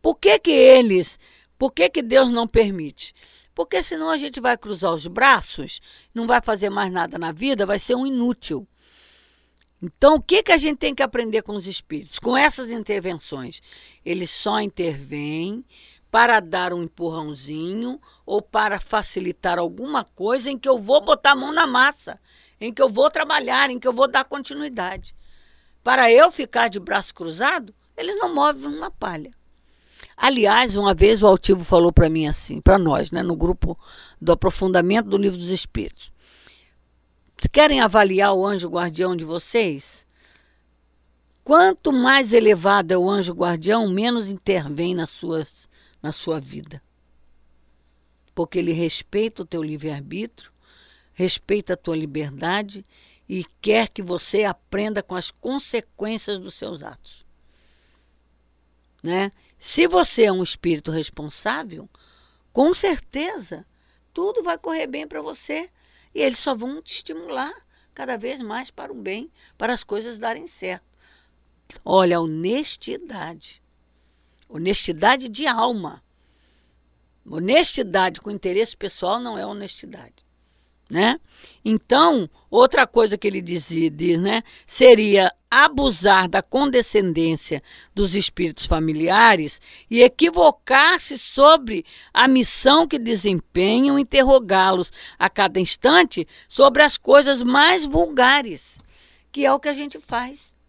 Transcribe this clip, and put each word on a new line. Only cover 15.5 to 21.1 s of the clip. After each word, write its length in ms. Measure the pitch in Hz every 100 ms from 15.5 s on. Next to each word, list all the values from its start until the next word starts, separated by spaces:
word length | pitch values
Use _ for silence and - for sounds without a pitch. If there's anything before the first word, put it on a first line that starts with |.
| 220 254 _ - _ _
para 300 | 226 240 226
dar 320 | 170 180 180
um 100 | 175
empurrãozinho 1200 | 165 _ 170 160 156 143 135 156 165 202 240 269 _ _
ou 160 | - 208
para 400 | - 220 214 196
facilitar 800 | - 220 208 - 185 - 185 175
alguma 440 | 170 180 254 285
coisa 480 | 214 _ 190 254 240
em 80 | 269
que 100 | 277
eu 100 | 254
vou 240 | 202 285
botar 300 | 302